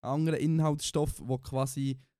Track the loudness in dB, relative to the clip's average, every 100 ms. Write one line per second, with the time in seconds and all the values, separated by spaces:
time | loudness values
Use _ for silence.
0 | -2 0 2 2 2 4 2 2 0 0
1 | 0 -2 -4 -4 -2 -2 -2 -2 -4 -4
2 | _